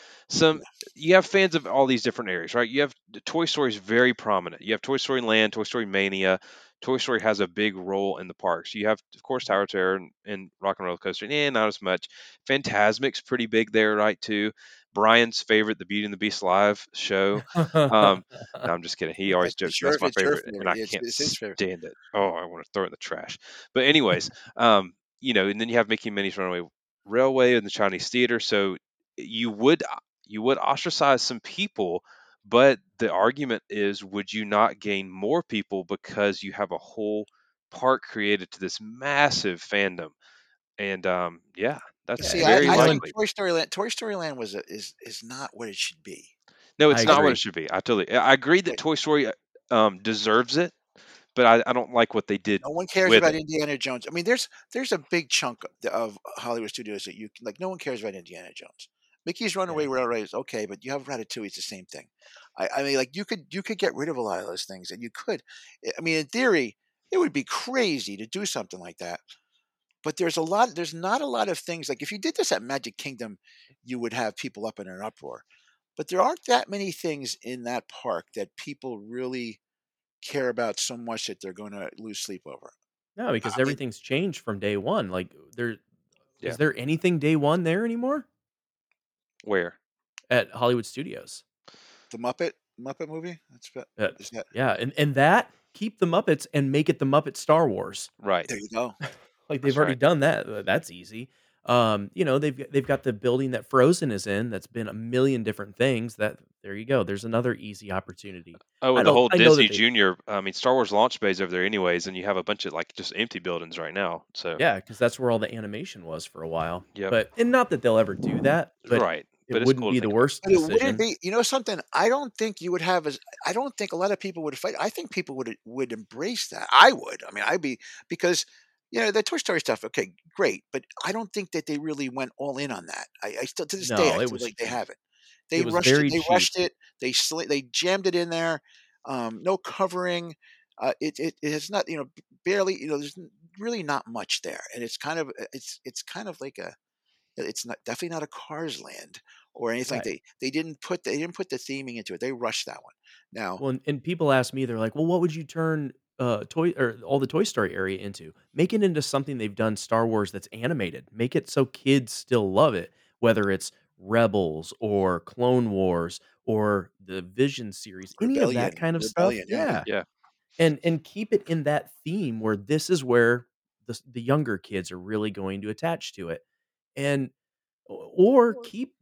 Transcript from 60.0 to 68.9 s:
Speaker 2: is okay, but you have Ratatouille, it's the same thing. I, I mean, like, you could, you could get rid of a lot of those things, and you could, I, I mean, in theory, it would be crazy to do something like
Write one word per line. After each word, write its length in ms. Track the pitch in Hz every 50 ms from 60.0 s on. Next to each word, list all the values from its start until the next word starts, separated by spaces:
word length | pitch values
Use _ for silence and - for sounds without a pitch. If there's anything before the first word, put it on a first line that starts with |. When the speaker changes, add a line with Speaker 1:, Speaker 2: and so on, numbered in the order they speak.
| 127 117 120 113 104
Speaker 2:
is 120 | 95 -
okay, 320 | 110 - - - 110 107
but 180 | 98 98 98 113
you 80 | 127 139
have 120 | 143 127
Ratatouille, 420 | - 139 117 107 - - 123 107
it's 100 | 98 -
the 60 | - -
same 240 | - 104 95 90
thing. 220 | _ - 73 - _ _ _ _ - - - - _ _
I, 120 | - 95 - - 139
I 40 | 139
mean, 140 | 139 139
like, 180 | 131 131 127 143
you 80 | 190 202
could, 220 | - 233 180 139 _ 151
you 100 | 196 190
could 160 | - 220 180
get 160 | 196 175 -
rid 140 | - 143 165
of 80 | 151
a 60 | 123 113
lot 180 | 104 95 87
of 60 | 98
those 180 | - 87 - -
things, 260 | - 98 92 92 -
and 120 | 92 110 120
you 80 | 113
could, 320 | _ - - - 110 - _ _ - - - - - _ -
I, 80 | - - -
I 20 | 165
mean, 160 | 165 160 160
in 80 | 151
theory, 500 | 135 - 233 262 247 190 156 127 107 - _ _ _ _ _ _ -
it 80 | 370 370
would 140 | 349 - -
be 120 | 143 127
crazy 720 | - - - - 247 254 262 233 190 151 127 98 101 101 95
to 80 | 110
do 180 | 113 - 190 202
something 340 | - - 120 101 - - 92
like 180 | 87 87